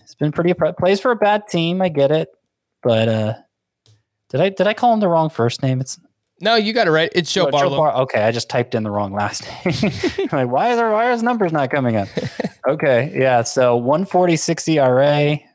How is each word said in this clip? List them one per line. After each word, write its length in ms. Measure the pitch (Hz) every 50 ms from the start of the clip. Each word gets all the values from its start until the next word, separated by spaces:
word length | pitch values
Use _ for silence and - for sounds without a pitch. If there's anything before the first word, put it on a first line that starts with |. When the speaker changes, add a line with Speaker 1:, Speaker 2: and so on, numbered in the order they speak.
Speaker 1:
He's 120 | _ - -
been 180 | - 147 151
pretty 200 | 147 - 170 175
impre-, 240 | 180 175 160 156 175
plays 240 | - 180 180 196 202
for 100 | - 262
a 60 | 240
bad 300 | 214 214 202 208 214 208 -
team. 340 | - 170 165 170 175 190
I 60 | 185 180
get 220 | 151 143 139 139
it. 180 | 151 156 160 - _ _ _ _ _ _ _ _ _ _
But, 260 | - 127 113 110 113 117
uh, 260 | 110 110 107 107 107 - - _ _ _ _ _ _ _ _ _ _ _ _ _ _ _ _ _
did 100 | - 131
I, 80 | 170 196
did 160 | 196 - 185
I 80 | 208 208
call 180 | - 247 240 226
him 60 | 220
the 80 | 208 180
wrong 220 | 170 160 160 156
first 320 | - - 117 117 - -
name? 180 | - 135 131 127
It's 180 | 131 - - - _ _ _ _ _ _ _ _
Speaker 2:
No, 140 | 175 214 233
you 160 | 226 208 208
got 140 | 220 233 220
it 40 | 175
right. 200 | 156 156 165 - -
It's 180 | 180 165 -
Joe 120 | - 196 175
Speaker 1:
Oh, 0 |
Joe 40 | 143 139 143
Speaker 2:
Barlow. 180 | 139 139 139 143
Speaker 1:
Bar-, 180 | 156 147 113 123
okay, 200 | 131 131 - 117
I 80 | 104 113
just 200 | 117 120 - -
typed 240 | - 131 120 - -
in 80 | 117
the 80 | 107 107
wrong 220 | 101 104 104 98
last 320 | 95 101 104 101 - - -
<laughs> 200 | - - - -
name. 640 | 185 160 - 220 190 - - - 339 - - 392 -
Like, 160 | - 143 127 123
why 220 | 123 143 190 240
is 60 | 247
there, 140 | 233 233 226
why 140 | 214 214 233 254
are 40 |
his 100 | 247 233
numbers 300 | 226 240 247 226 202 170
not 180 | 160 151 139 131
coming 260 | 147 147 131 123 110
up? 120 | 107 98 -
Speaker 2:
<laughs> 60 | - - - 143 - - - - - _ -
Speaker 1:
Okay, 460 | 123 147 156 160 143 127 117 127 160 -
yeah, 280 | - 131 131 127 120
so 340 | 113 - - 135 127 123 120
one 300 | 120 120 123 147 160 196
forty-six 600 | - - 180 180 180 165 151 - - 165 - - -
E 80 | 160 151
R 200 | 135 127 127 131
A, 420 | 139 147 147 147 147 147 151 143 - _